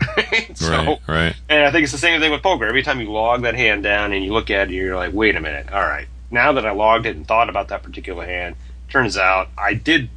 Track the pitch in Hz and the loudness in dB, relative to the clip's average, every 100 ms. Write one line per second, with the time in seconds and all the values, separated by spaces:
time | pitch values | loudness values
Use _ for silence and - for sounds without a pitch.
0 | - - - 226 220 - 80 80 - 151 | -2 0 0 -2 -2 -4 -2 0 0 -2
1 | - 80 82 - - 151 143 160 147 139 | -2 0 0 -2 0 4 4 4 0 0
2 | 170 165 156 147 190 170 110 131 139 131 | 0 2 2 2 2 2 2 0 0 -2
3 | 107 107 113 123 123 117 117 101 101 104 | -2 0 0 2 0 2 2 2 2 0
4 | 104 98 95 110 110 98 98 92 92 92 | 0 -2 0 0 0 0 0 -2 -4 -4
5 | 87 95 110 90 78 73 67 98 82 73 | -4 2 2 2 -2 -6 -4 -2 0 -2
6 | - - - 120 135 135 110 101 107 113 | -8 -16 -4 2 2 2 0 2 4 4
7 | 113 78 78 110 110 101 95 98 - - | 2 -6 0 2 2 0 -4 -8 -10 -12
8 | - 87 87 90 87 - - - - 139 | -10 -10 -8 -6 -8 -10 -16 -16 -2 0
9 | 117 95 92 95 92 - 101 104 - 160 | 2 4 4 4 0 -4 -2 -2 2 0
10 | 120 | 0